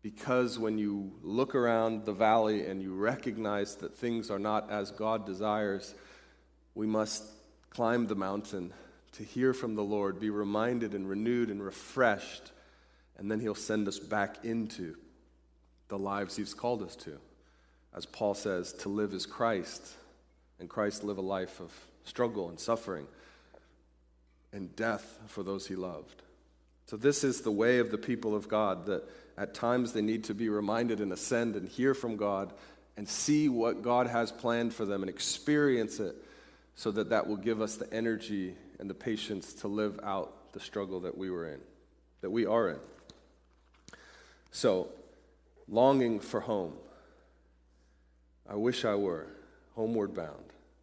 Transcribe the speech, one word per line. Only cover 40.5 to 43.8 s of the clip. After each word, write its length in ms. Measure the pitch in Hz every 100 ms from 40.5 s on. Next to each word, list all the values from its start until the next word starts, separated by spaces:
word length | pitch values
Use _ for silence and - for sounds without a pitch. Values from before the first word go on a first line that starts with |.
the 60 | 98
struggle 420 | - 104 98 92
that 160 | 87 -
we 120 | 92
were 180 | 90 82
in, 120 | 71 - - _ _ _ _
that 80 | 95
we 160 | 113
are 240 | 101 113 98
in. 100 | 71 - - - - - _ _ _ _ _